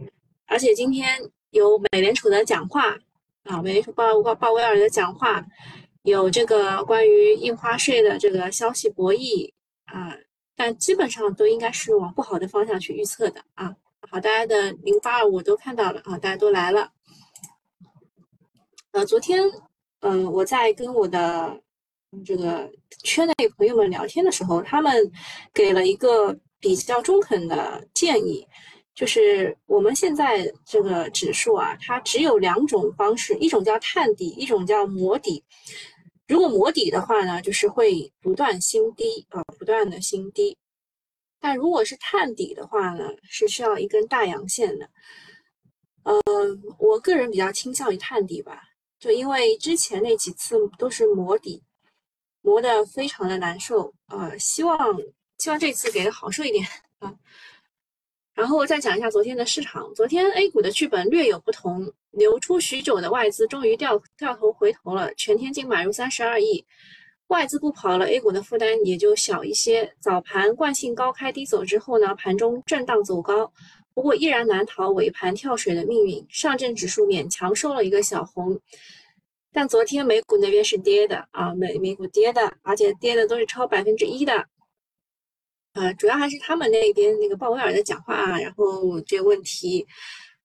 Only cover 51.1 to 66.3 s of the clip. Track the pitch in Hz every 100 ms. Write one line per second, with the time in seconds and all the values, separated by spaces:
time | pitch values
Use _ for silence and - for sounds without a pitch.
51.1 | 392 359 427 - - _ _ _ _ _
52.1 | _ _ _ - 220 247 220 208 - 277
53.1 | - - 185 175 180 - 226 180 - _
54.1 | 196 170 - - - 330 311 302 392 -
55.1 | - _ - 320 302 311 254 480 208 180
56.1 | - - 202 294 208 185 - _ _ 202
57.1 | 202 _ - - - _ _ _ _ _
58.1 | _ _ - 240 302 277 302 240 190 233
59.1 | 214 220 247 240 - 285 - - - 233
60.1 | 330 381 381 392 269 196 294 302 190 185
61.1 | 330 269 175 - - 185 180 196 - _
62.1 | 202 214 233 - 359 - 262 285 202 170
63.1 | 247 220 - 220 277 240 226 277 208 -
64.1 | _ 285 240 214 220 202 226 - 190 170
65.1 | - - 214 262 277 262 196 180 208 247
66.1 | - 233